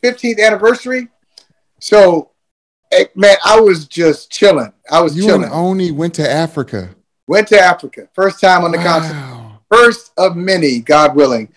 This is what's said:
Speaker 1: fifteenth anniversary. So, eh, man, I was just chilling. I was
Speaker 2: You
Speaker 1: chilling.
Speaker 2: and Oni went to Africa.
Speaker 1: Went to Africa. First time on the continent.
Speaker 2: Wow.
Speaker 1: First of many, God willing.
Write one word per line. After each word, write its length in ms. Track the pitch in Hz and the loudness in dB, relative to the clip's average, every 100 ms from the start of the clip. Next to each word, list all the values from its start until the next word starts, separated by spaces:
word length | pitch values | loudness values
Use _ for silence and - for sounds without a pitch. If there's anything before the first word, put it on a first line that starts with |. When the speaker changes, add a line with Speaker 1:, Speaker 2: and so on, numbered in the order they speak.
Speaker 1:
fifteenth 380 | 240 240 240 214 | -4 -4 -6 0
anniversary. 680 | 214 202 214 240 247 254 240 _ _ _ _ _ _ _ | 0 2 0 0 -4 -10 -10 _ _ _ _ _ _ _
So, 520 | - 214 190 165 143 _ _ _ _ _ _ | 0 4 4 2 -6 _ _ _ _ _ _
eh, 140 | 185 - | -2 -2
man, 220 | - 202 196 | 0 2 2
I 160 | 180 220 | 2 4
was 260 | 220 175 147 | 4 0 -6
just 460 | - 170 147 - | -2 -2 -2 -8
chilling. 400 | - 202 165 113 _ _ | 0 2 2 -4 _ _
I 120 | 156 | -2
was 140 | 170 151 | -2 -2
Speaker 2:
You 60 | |
Speaker 1:
chilling. 220 | 208 170 | 0 0
Speaker 2:
and 80 | 180 | -2
Oni 400 | 147 175 190 180 | -4 -4 -2 -4
went 220 | 147 170 | -4 -8
to 140 | 170 151 | -4 -4
Africa. 640 | 139 165 156 131 107 90 - _ _ - | -2 -4 -6 -10 -10 -12 -20 _ _ -4
Speaker 1:
Went 180 | 180 208 | -2 2
to 120 | 208 | 4
Africa. 480 | 180 180 131 - 98 | 4 0 -6 -20 -20
First 260 | - 190 - | -4 -4 0
time 240 | 190 180 | 2 2
on 80 | 170 | 0
the 60 | 165 | -4
continent. 360 | 170 165 160 151 | -2 -2 -4 -10
Speaker 2:
Wow. 280 | 135 120 113 - _ | -14 -18 -20 -20 _
Speaker 1:
First 420 | 220 240 226 - - | 2 4 0 -10 -2
of 180 | 185 | -2
many, 460 | 170 185 185 151 123 | -2 -4 -2 -2 -4
God 340 | 117 151 151 | 0 2 2
willing. 380 | 139 139 120 107 | 2 2 0 -6